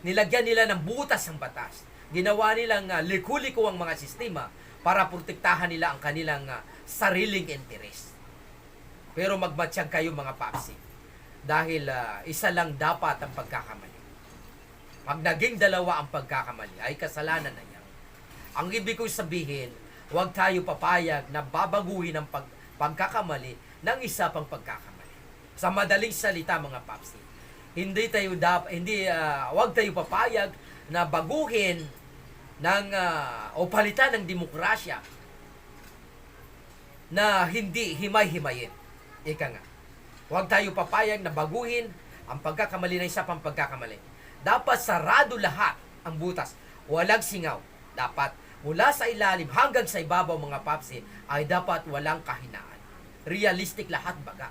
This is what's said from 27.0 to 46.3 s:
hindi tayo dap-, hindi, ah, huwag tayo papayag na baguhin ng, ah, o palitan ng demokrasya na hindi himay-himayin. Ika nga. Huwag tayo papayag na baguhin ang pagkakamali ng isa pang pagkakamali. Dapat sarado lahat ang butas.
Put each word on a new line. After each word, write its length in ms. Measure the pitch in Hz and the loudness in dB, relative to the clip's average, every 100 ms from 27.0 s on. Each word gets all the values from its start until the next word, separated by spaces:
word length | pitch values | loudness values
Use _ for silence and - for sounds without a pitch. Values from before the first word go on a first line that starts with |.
| - - - - - - - | -14 -18 -20 -20 -20 -20 -10
hindi 320 | 170 190 190 226 | -6 -2 0 2
tayo 320 | 214 190 180 | 2 0 4
dap-, 320 | 170 180 - | 4 4 0
hindi, 340 | 175 180 208 190 | -6 -2 0 2
ah, 400 | 165 156 139 127 | 2 0 0 0
huwag 240 | 165 233 | 2 4
tayo 160 | 233 208 | 4 2
papayag 640 | 180 156 190 233 220 196 - - - - | 0 0 2 2 2 -2 -6 -18 -18 -4
na 160 | 170 | 0
baguhin 800 | 170 160 156 294 285 226 190 170 151 - - - - - - - | 2 0 0 0 2 2 2 0 -6 -14 -20 -20 -20 -20 -20 -2
ng, 240 | 160 196 196 | 2 2 2
ah, 560 | 196 180 160 135 113 107 - | 0 0 0 -4 -6 -8 -2
o 80 | 180 | 2
palitan 480 | 208 208 233 262 | 4 4 4 4
ng 100 | 226 | 4
demokrasya 800 | 175 180 165 156 185 214 175 123 - - - - - - - - - - - - - - - - - - - - - | -2 -4 -4 -2 0 0 -2 -10 -10 -18 -18 -20 -20 -20 -20 -20 -20 -20 -20 -20 -20 -20 -20 -20 -20 -20 -20 -20 -4
na 340 | 175 208 196 170 | 2 4 6 4
hindi 480 | 208 202 208 208 147 | 2 0 -2 -2 -2
himay-himayin. 720 | 196 214 196 165 147 123 113 - - - - - 156 | 2 4 4 2 -4 -6 -8 -12 -20 -20 -20 -12 -8
Ika 200 | 151 139 | -4 -6
nga. 120 | 104 - - - - - - - | -6 -16 -20 -20 -20 -20 -20 -4
Huwag 160 | 143 151 | -2 4
tayo 240 | 202 208 | 4 4
papayag 500 | 190 175 196 220 208 | -2 0 2 2 0
na 140 | 180 | -2
baguhin 560 | 151 156 214 233 240 226 - - - - | -2 0 -2 -2 -2 -4 -12 -18 -18 -12
ang 80 | 143 | -6
pagkakamali 640 | 156 151 208 185 180 180 | -4 -2 -2 0 -2 0
ng 80 | 180 | 0
isa 160 | 196 180 | -2 -2
pang 160 | 160 | -4
pagkakamali. 560 | 151 143 139 131 117 104 - - - - 156 | -4 -2 -4 -4 -10 -12 -18 -20 -20 -4 2
Dapat 320 | 247 - 247 | 4 4 2
sarado 560 | - 175 160 240 285 | 4 2 6 6 6
lahat 400 | 226 190 151 190 - - - 170 | 4 0 2 0 0 -14 -14 -10
ang 80 | |
butas. 400 | 156 175 | -4 -2